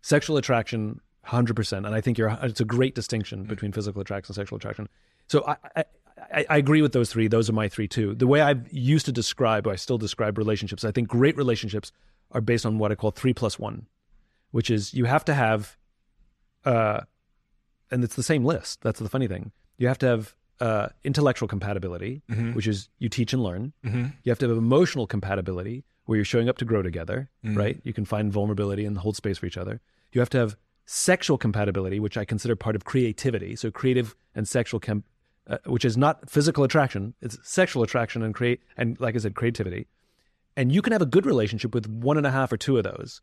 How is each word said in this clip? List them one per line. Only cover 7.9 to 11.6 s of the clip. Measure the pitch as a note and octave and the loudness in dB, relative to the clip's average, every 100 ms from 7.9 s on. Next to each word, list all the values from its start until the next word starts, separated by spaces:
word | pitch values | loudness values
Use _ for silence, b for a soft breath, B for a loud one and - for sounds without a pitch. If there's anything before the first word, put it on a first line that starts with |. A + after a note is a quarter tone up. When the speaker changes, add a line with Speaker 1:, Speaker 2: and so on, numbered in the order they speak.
| - G#2 A2 | -2 -2 2
Speaker 1:
The | B2+ | 4
way | C#3+ | 6
I | D3 C#3 A#2 | 6 2 -2
used | D3 B2 D3+ - | -2 2 2 2
to | |
describe, | A#2+ G#2+ - B2 A2 G#2+ | -2 -4 0 2 2 0
or | |
I | F#2+ | -4
still | - B2 | -2 -2
describe | G#2+ - G#2+ G#2 | -2 -2 -2 0
relationships, | G#2+ G#2+ G2+ G2 A2 | 0 0 -2 -4 -2
I | |
think | G#2 A2+ | -2 0
great | A#2 C3+ D#3+ | 4 4 4
relationships | C3 A2+ | 0 0